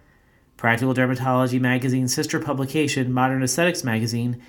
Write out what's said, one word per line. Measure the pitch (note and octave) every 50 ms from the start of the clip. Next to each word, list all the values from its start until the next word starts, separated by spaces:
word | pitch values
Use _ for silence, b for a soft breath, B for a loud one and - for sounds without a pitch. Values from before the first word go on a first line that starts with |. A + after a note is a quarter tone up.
| b b b b b b b b b b b
Practical | - - A#2 A2+ A2+ C3 C3 B2+
Dermatology | B2+ B2+ B2+ C3 B2 B2+ C3 B2+ B2+ C3 B2 B2 B2+
Magazine's | B2+ B2 B2+ B2+ C#3 C3 B2 C3 B2+ A#2+ -
sister | D#3+ D3+ D3+ - D#3
publication, | - D3 C#3 C3 C3+ C3+ - D#3 D3+ C3 - C#3 B2+ B2 B2+
Modern | B2+ B2+ C3 C3+ C3 C3
Aesthetics | B2 - - E3+ F3+ E3+ E3+ C3+
Magazine, | B2+ A2 A2 A#2 A2+ A#2 A#2 A#2+ B2 A#2+ A#2+ B